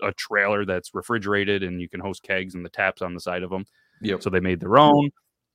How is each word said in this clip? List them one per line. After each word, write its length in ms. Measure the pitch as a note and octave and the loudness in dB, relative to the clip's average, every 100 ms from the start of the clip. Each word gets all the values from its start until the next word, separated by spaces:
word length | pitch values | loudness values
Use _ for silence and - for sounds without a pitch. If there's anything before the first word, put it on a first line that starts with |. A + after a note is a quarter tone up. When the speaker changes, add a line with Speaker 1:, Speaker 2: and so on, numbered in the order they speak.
Speaker 1:
a 100 | G#2 | -6
trailer 520 | - - G#2 G2+ G#2 G2 | -4 -2 0 2 0 0
that's 300 | F2+ - F#2 | -4 -4 -10
refrigerated 680 | - A#2 G2 G2+ G2+ G2+ | -4 -4 0 0 2 0
and 180 | F#2 F2+ | -2 -6
you 80 | F2 | -8
can 120 | F#2 | -8
host 240 | G2 F#2 | -8 -10
kegs 320 | - F#2+ F#2+ F2+ | -4 -4 -2 -10
and 100 | F2 | -10
the 40 | |
taps 340 | - F#2+ - | 0 0 0
on 100 | F2+ | -6
the 60 | F2 | -6
side 240 | F2+ F2+ | -6 -6
of 100 | F2+ | -4
'em. 120 | F#2+ G2 _ _ - | -8 -8 _ _ -8
Speaker 2:
Yep. 220 | G#2+ F#2 | -4 -2
Speaker 1:
So 80 | G2+ | -2
they 80 | F#2 | -2
made 200 | F#2 F2 | -2 -2
their 200 | F#2 B2 | 4 6
own. 320 | D3+ D3 C#3+ - _ _ _ | 8 6 4 -4 _ _ _